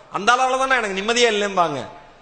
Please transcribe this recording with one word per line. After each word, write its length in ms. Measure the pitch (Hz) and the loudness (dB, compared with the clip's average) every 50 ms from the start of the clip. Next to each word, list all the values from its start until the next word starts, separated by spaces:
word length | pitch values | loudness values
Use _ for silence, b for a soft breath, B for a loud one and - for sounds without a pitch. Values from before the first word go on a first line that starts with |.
| - - | -18 -8
"அந்த 200 | - 165 202 233 | -8 -2 2 2
அளவுல 360 | 240 254 262 254 262 262 262 269 | 2 2 2 0 0 0 0 0
தானே 180 | 262 240 220 | 0 0 0
எனக்கு 160 | 196 190 190 | -2 -4 -4
நிம்மதியே 320 | 202 220 233 240 240 226 214 | -2 -2 2 2 2 2 2
இல்லைம்பாங்க." 520 | 202 202 202 190 180 170 160 143 127 104 - - - - - - - | 0 -2 -2 0 0 0 0 -2 -6 -10 -12 -16 -20 -20 -20 -20 -16